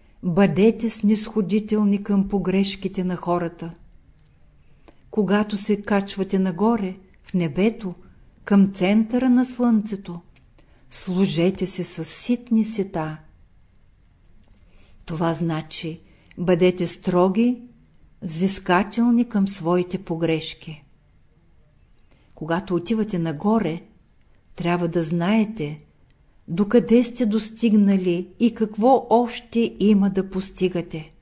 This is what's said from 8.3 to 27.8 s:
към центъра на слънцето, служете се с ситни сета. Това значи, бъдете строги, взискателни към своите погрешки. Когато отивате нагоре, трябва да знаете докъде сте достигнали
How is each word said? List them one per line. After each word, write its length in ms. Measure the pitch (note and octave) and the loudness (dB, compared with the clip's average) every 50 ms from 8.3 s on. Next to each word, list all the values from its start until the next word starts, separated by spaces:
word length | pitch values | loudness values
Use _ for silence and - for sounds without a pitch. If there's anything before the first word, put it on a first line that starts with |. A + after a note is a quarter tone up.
| _ _ - | _ _ -2
към 280 | - G3+ G3+ G3 G3 G3 | 4 6 6 6 6 4
центъра 580 | - - F#3 G#3 A3 A3 A3 A#3 B3 C4 C4 | 0 0 2 4 2 2 2 0 0 2 4
на 140 | B3 A#3+ B3+ | 4 4 2
слънцето, 760 | B3 - - B3 A#3+ A3+ G#3+ G3+ G#3+ G#3 F#3+ G3+ - E3+ F3 - - - _ _ _ _ - _ _ _ _ - - | 0 -2 -2 0 2 2 2 0 -2 -6 -10 -10 -12 -14 -14 -14 -18 -20 _ _ _ _ -20 _ _ _ _ -20 -16
служете 760 | - - - - F3+ F3+ G3 E3+ D3+ D#3 E3+ F#3 F#3 - F#3+ | -14 -12 -8 -4 0 2 2 2 2 2 2 2 0 0 -4
се 180 | F3+ - - F3 | -6 -6 -8 -8
с 200 | - - - D#3+ | -8 -8 -8 -10
ситни 600 | - - - - - A#3+ A#3+ - - A3+ A3 G#3+ | -10 -10 -8 -2 -2 -2 -2 0 0 0 0 0
сета. 520 | A3 A3 - F#3+ F#3+ - E3 D#3 D#3 D#3 D#3 - - - _ - _ _ _ _ _ _ _ _ _ _ _ _ _ _ _ _ - - - - _ - _ - _ - - - - - - - | 0 -2 -4 -6 -4 -4 -6 -6 -6 -8 -10 -14 -20 -20 _ -20 _ _ _ _ _ _ _ _ _ _ _ _ _ _ _ _ -20 -20 -20 -20 _ -20 _ -20 _ -20 -20 -20 -20 -20 -20 -12
Това 300 | - E3 D#3 F3 E3 E3 | -8 -4 -2 -2 -2 0
значи, 680 | D3+ F3 E3 D#3+ D#3 D#3 - - - - D#3+ D#3+ E3+ - - - _ _ _ - - | 0 -2 -2 -2 -4 -6 -8 -10 -10 -8 -10 -10 -12 -16 -20 -20 _ _ _ -10 -4
бъдете 480 | F3+ E3 F#3 E3 F#3 F3+ F3+ F3+ F3 | 0 2 4 4 4 4 2 2 -2
строги, 760 | E3 - - - - F3+ F3+ F3+ F#3+ F#3 G#3+ A#3 B3 B3 A#3+ - - - _ _ _ _ - - _ _ _ - | -4 -6 -6 -4 0 2 4 4 4 4 2 2 2 0 -2 -8 -16 -20 _ _ _ _ -20 -20 _ _ _ -12
взискателни 1080 | F3+ D#3 D#3+ F3+ F#3+ G3 - - - F3+ F3+ G3+ G3 - A#3 A#3 A#3+ A#3+ A#3 A#3+ A#3+ | -10 -4 -2 -2 -2 -2 -2 -2 0 2 2 2 0 0 0 2 4 4 2 2 0
към 200 | - G#3 G3 G3 | 0 0 0 0
своите 500 | - - D#3+ E3 F3 F3+ F3 F3+ F#3 F3 | -2 -4 -2 0 0 0 0 -2 -6 -8
погрешки. 840 | - - E3+ D#3+ E3+ E3 D#3+ D#3 D#3+ - - - - - D#3 - - _ _ _ _ _ _ _ _ _ _ _ _ _ _ _ _ _ _ _ _ _ _ _ _ _ _ _ _ _ _ | -6 -6 -4 -2 0 0 0 -2 -4 -8 -12 -14 -16 -16 -18 -18 -20 _ _ _ _ _ _ _ _ _ _ _ _ _ _ _ _ _ _ _ _ _ _ _ _ _ _ _ _ _ _
Когато 400 | - D#3 D#3 E3 F3 G3 - F#3 | -12 -6 -4 -4 -4 -2 -2 -2
отивате 440 | E3+ E3+ - A3+ A3 G#3+ G#3 G3 F3 | -2 -2 -2 -2 -2 0 -2 -2 -2
нагоре, 640 | E3 E3 D3+ C#3+ D#3 G#3 A3 A3+ G#3 D#3 D#3+ E3+ - - _ _ _ _ _ _ _ _ _ _ _ _ - | -2 -2 -4 -2 0 2 2 2 2 0 -4 -6 -10 -16 _ _ _ _ _ _ _ _ _ _ _ _ -12
трябва 320 | - D#3+ E3+ F3 F3 F3 E3+ | -6 -2 -2 0 0 0 0
да 140 | E3 F3 E3 | 0 -2 -2
знаете 800 | D#3 E3+ E3+ E3+ F#3 G#3+ A3+ G#3+ G#3 - - D#3 D3 D3+ D3+ - _ _ _ _ _ _ _ _ _ _ _ _ - | 0 -2 -2 0 2 2 2 2 0 -2 -6 -8 -8 -8 -10 -14 _ _ _ _ _ _ _ _ _ _ _ _ -6
докъде 560 | E3 E3+ G#3 G3 - A#3+ - A#3+ A3+ A#3+ B3 | -2 -2 0 2 4 2 4 6 4 4 4
сте 220 | A#3+ - - B3 | 2 -2 -2 -2
достигнали 1000 | G#3+ G3+ A3 G#3+ - - - - A#3 G#3 G#3 | 0 0 0 -2 -6 -6 -2 2 4 4 6